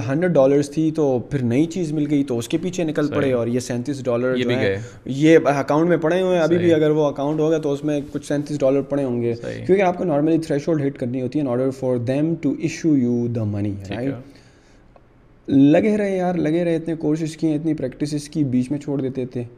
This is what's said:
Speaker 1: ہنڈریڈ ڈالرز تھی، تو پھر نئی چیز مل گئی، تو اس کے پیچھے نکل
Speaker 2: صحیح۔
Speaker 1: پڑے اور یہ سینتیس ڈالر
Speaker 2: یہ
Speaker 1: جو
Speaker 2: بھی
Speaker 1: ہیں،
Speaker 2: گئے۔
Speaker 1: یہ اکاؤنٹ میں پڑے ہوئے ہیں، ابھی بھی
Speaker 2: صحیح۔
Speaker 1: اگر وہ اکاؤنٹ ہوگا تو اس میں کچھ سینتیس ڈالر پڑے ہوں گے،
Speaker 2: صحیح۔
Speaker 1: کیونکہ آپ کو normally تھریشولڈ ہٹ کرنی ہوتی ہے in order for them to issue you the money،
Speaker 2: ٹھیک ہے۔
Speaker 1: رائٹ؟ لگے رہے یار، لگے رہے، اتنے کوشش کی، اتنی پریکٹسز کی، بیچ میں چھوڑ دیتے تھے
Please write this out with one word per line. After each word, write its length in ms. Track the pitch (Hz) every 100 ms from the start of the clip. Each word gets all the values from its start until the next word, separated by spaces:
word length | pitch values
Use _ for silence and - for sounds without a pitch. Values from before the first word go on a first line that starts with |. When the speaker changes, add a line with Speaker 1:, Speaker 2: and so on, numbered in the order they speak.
| 120
Speaker 1:
ہنڈریڈ 240 | 143 180
ڈالرز 380 | 151 135 143 143
تھی، 200 | 156 160
تو 280 | 156 143 123
پھر 240 | - 143
نئی 240 | 120 127 165
چیز 260 | 190 156
مل 140 | 156 147
گئی، 140 | 143
تو 140 | 139 120
اس 100 | -
کے 100 | 160
پیچھے 260 | 185 180
نکل 220 | 160 156 147
Speaker 2:
صحیح۔ 100 | 151
Speaker 1:
پڑے 160 | 139
اور 140 | 123 117
یہ 140 | 123
سینتیس 440 | 120 120 123 131
ڈالر 320 | 120 120 127 127
Speaker 2:
یہ 60 |
Speaker 1:
جو 60 | 123
Speaker 2:
بھی 80 | 131
Speaker 1:
ہیں، 80 |
Speaker 2:
گئے۔ 140 | 101 98 113 -
Speaker 1:
یہ 340 | - 135 156 160
اکاؤنٹ 440 | 135 143 131 151 170
میں 80 | 160
پڑے 260 | 156 180
ہوئے 140 | 185 175
ہیں، 60 |
ابھی 160 | 156 175
بھی 80 | 170
Speaker 2:
صحیح۔ 80 |
Speaker 1:
اگر 160 | 156 151
وہ 160 | 151 143
اکاؤنٹ 340 | 143 143 156
ہوگا 180 | 156 160
تو 140 | 151
اس 120 | 139
میں 160 | 151 147 143
کچھ 140 | 147 -
سینتیس 340 | 147 147 143
ڈالر 220 | 135 139
پڑے 220 | 139 143
ہوں 180 | 131 120
گے، 120 | 117
Speaker 2:
صحیح۔ 300 | 117 120 113
Speaker 1:
کیونکہ 180 | 113 196
آپ 160 | 180 180
کو 60 |
normally 360 | 180 143 156 160 160
تھریشولڈ 400 | 147 170 151 139
ہٹ 120 | 139
کرنی 240 | 120 127
ہوتی 160 | 123 151
ہے 60 |
in 60 | 135
order 200 | 120 131 131
for 120 | 127 123
them 260 | 117 139
to 280 | 160 160 139
issue 540 | - 165 - 165 139
you 220 | 120 120 120 117
the 120 | 104
money، 360 | 101 104 95 95
Speaker 2:
ٹھیک 40 |
ہے۔ 60 | 107
Speaker 1:
رائٹ؟ 180 | 135 123 - - - _ _ - _ - _ _ _ _ -
لگے 480 | 139 143 165 214 214
رہے 200 | 202 190
یار، 180 | 180
لگے 300 | 175 151 170
رہے، 120 | 170 165
اتنے 180 | 165
کوشش 420 | 156 151 156 156 -
کی، 180 | 160
اتنی 200 | 147 160
پریکٹسز 540 | 151 127 - 147 147 -
کی، 160 | 156
بیچ 260 | 139 127 123
میں 80 | 143
چھوڑ 240 | 147 139
دیتے 240 | 131 127 123
تھے 160 | 127 117